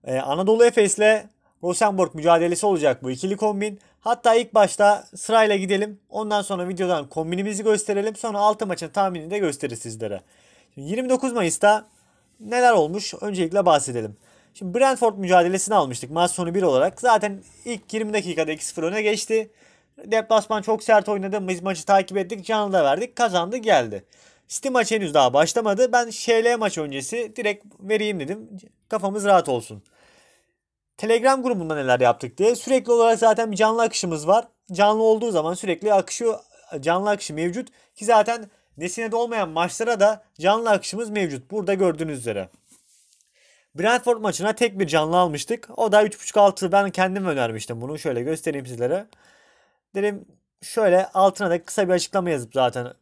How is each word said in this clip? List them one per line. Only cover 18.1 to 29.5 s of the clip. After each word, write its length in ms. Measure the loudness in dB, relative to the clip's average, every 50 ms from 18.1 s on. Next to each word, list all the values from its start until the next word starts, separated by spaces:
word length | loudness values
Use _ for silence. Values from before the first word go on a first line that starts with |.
dakikada 400 | -4 -4 -4 -4 -4 -4 -2 -4
iki 140 | -4 -8 -8
sıfır 160 | -10 -8 -6
öne 200 | -6 -4 -4 -2
geçti. 480 | -2 -2 -2 -2 -4 -2 -2 -4 -4 -4 _ _ _ _ _ _ _ _ _ -20 -8
Deplasman 580 | -2 -2 -2 0 2 2 2 2 0 -6 -4
çok 200 | -2 -2 -4 -4
sert 260 | 2 4 4 4 4 2
oynadı. 400 | -4 -4 -4 -4 -6 -6 -4 -6
Biz 140 | -6 -6
maçı 220 | -4 -6 -6 -6 0
takip 320 | 2 2 2 2 0 -4
ettik. 300 | -4 -4 -4 -8 -12 -6
Canlı 260 | -4 -2 -2 -2 0
da 120 | 2 2 2
verdik. 320 | 2 2 0 -2 -8 _
Kazandı, 400 | -2 -2 0 0 0 -2 -2 -6
geldi. 480 | -6 0 2 4 4 2 0 -6 -12 -12 _ _ _ _ _ _ _ _ _
City 200 | -14 -6 -6 0
maçı 260 | 0 0 0 0 -2
henüz 200 | -2 -2 2 4
daha 180 | 4 4 6
başlamadı. 600 | 4 4 2 2 0 -2 0 0 2 2 2 2
Ben 180 | 2 0 0 0
Ş 340 | -8 -8 -2 2 2 2 4
L 140 | 2 0 0
maç 200 | -2 -4 -2 -4
öncesi 540 | -8 -6 -6 -8 -8 -8 -6 -8 -8 -8 -8
direkt 280 | -6 -4 -4 -4 -6 _ -20 -20 _
vereyim 400 | -6 -4 -2 -2 -2 -4 -4 -6
dedim. 300 | -6 -8 -10 -12 -12 -18 -20 -20 -20 _ _ _ _ _
Kafamız 360 | -6 -4 -4 -4 -4 -2 2
rahat 240 | 6 6 6 4
olsun. 340 | 2